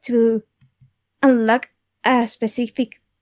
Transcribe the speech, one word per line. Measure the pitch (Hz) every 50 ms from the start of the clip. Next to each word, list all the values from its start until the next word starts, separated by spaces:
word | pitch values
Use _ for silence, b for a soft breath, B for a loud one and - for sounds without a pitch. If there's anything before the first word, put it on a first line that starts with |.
to | - - 240 233 226 226 226 214 - _ _ _ _ _ _ _ _ _ _ _ _ _ _ _
unlock | 277 269 254 233 220 220 226 262 - - _ _ _ _ _ _ -
a | 233 254 247 240
specific | 220 - - 233 220 - - 240 220 - - 247 - - _ _ _ _ _